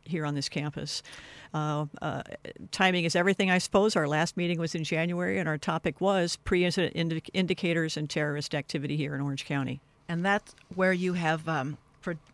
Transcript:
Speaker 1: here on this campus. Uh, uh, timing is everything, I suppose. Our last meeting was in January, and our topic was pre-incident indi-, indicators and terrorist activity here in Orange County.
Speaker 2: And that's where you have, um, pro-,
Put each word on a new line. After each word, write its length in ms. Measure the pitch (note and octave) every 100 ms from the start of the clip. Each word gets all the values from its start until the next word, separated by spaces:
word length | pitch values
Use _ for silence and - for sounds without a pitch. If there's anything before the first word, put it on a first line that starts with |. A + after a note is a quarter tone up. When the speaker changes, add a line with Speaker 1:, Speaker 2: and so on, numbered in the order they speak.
Speaker 1:
here 200 | - E3
on 100 | D3
this 140 | C#3+ -
campus. 540 | C#3+ D3 - D3 - - - - - -
Uh, 300 | D#3 D3+ D3+ D3+ -
uh, 220 | D3+ C3+ - - - - -
timing 340 | - F#3+ F3+
is 100 | E3
everything, 360 | E3+ F#3+ F#3+ F#3+
I 80 | F3+
suppose. 360 | - G3 G#3+
Our 140 | F#3+ D3
last 300 | D3+ E3+ -
meeting 200 | F3 E3+
was 160 | E3
in 100 | E3
January, 540 | D#3 D#3+ E3+ F3 F3+ G3
and 80 | D#3+
our 120 | D3+
topic 420 | - E3 E3 -
was 360 | G3 F#3+ E3+ -
pre-incident 600 | - F3+ F3+ G3 E3 E3
indi-, 260 | E3 D#3+ -
indicators 640 | F#3+ F3+ F3+ F3 E3+ D#3+ D3+
and 100 | D3+
terrorist 460 | D#3 D3+ D3 -
activity 420 | D3 - D3+ C#3+ D3+
here 180 | D3+
in 60 | C#3
Orange 240 | C#3+ C#3
County. 380 | - C#3+ B2+ C3+ - _ -
Speaker 2:
And 160 | E3+
that's 300 | F#3+ G#3 - - _
where 200 | F3 F#3
you 180 | F3+ F#3
have, 340 | F3 D#3+ D#3+ E3
um, 300 | D#3 C3+ C#3+ _ _
pro-, 160 | F3+ E3 -